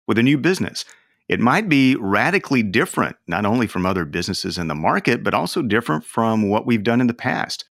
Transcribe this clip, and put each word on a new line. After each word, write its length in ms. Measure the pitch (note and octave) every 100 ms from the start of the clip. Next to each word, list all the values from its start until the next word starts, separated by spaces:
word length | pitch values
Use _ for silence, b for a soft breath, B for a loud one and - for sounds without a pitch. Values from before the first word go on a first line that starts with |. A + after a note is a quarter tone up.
| -
with 140 | G#2+
a 20 |
new 160 | B2 D3
business. 480 | D#3 F#3 - - - b b b _
It 120 | F#2+
might 280 | A#2 D#3+ A3
be 280 | C#3+ C3 C3+
radically 680 | G2 G2+ C3 F#3 - C3
different, 540 | G#2+ G2 F#3 - D2+ - -
not 220 | E2+ G#2
only 180 | A#2+ G#2+
from 180 | F#2
other 220 | F#2 F#2 D#2
businesses 540 | E2+ F2 F#2 F#2 E2+
in 80 | E2
the 80 | D2+
market, 480 | E2+ F3+ - A#3
but 100 | -
also 300 | F#2 E3+ -
different 420 | C3 D3+ A3+ D#3 -
from 440 | - A2+ A2 G2+
what 180 | G#2+ B2+
we've 160 | A#2
done 180 | G#2 A#2
in 60 | B2+
the 80 | -
past. 500 | B2+ - - - -